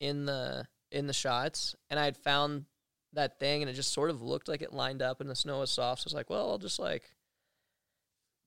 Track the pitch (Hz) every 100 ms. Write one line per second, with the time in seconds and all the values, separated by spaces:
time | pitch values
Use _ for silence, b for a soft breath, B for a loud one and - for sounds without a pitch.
0 | 143 143 143 135 127 127 135 _ _ 143
1 | 143 131 131 123 151 - - - - 147
2 | 147 120 143 143 147 143 147 _ _ _
3 | _ 151 135 - 139 147 139 131 - 147
4 | 156 139 120 147 - 147 - 139 127 135
5 | 127 131 135 123 147 139 131 - 123 127
6 | - 143 - - - 202 190 - 180 -
7 | - _ _ _ _ _ _ _ _ _
8 | _ _ _ _